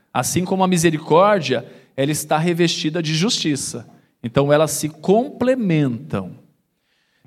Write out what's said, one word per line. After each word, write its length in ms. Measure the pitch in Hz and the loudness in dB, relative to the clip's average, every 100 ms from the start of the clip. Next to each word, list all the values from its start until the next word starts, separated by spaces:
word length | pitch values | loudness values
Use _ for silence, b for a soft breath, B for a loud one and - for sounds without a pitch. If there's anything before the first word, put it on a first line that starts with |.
| _ | _
Assim 320 | 120 123 175 | -4 -2 -2
como 200 | 180 190 | -2 0
a 40 | 185 | 2
misericórdia, 1000 | 180 165 151 - 151 202 208 135 120 - B B - | 4 2 0 2 4 6 2 0 -4 -4 B B -4
ela 160 | 139 | -2
está 260 | 151 - 156 | -2 -2 0
revestida 680 | 170 170 170 - 156 170 | 0 2 0 0 -4 -4
de 100 | 151 | -2
justiça. 760 | 156 170 - 160 135 - 120 117 b b b | 0 0 0 -2 -4 -4 -10 -14 b b b
Então, 280 | 120 139 143 | -4 0 2
elas 200 | 147 156 | 4 2
se 180 | - 151 | -2 -6
complementam. 1500 | - - 208 277 - 247 262 202 156 139 113 - 104 90 - _ _ _ _ _ _ _ _ | -6 0 2 0 -4 -2 0 0 2 0 -2 -6 -8 -8 -14 _ _ _ _ _ _ _ _